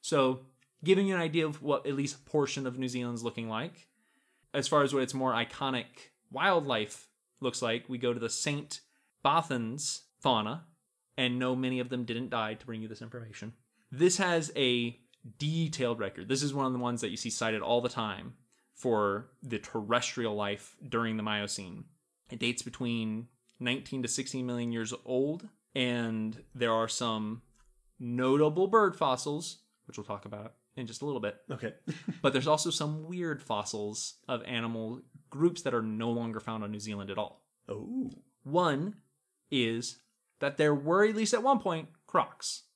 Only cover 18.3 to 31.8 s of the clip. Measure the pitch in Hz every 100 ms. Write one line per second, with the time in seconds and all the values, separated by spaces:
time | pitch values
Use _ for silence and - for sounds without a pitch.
18.3 | - _ _ _ - 131 110 104 98 123
19.3 | _ 135 143 - - 104 120 - - 117
20.3 | 104 101 101 - - 139 113 113 110 107
21.3 | 104 104 - 95 87 - _ _ _ _
22.3 | 117 120 120 - - 123 117 110 110 120
23.3 | _ _ _ 123 131 151 135 117 - 135
24.3 | 131 123 120 120 117 110 120 - 127 139
25.3 | 165 214 _ _ - 123 120 117 113 110
26.3 | 110 - 127 120 113 113 - 120 110 107
27.3 | 117 _ _ _ _ _ _ 120 120 127
28.3 | 143 151 156 196 220 202 180 151 127 147
29.3 | 147 147 - _ _ - - 104 107 107
30.3 | 104 107 _ _ - 123 117 147 135 104
31.3 | - - 127 113 -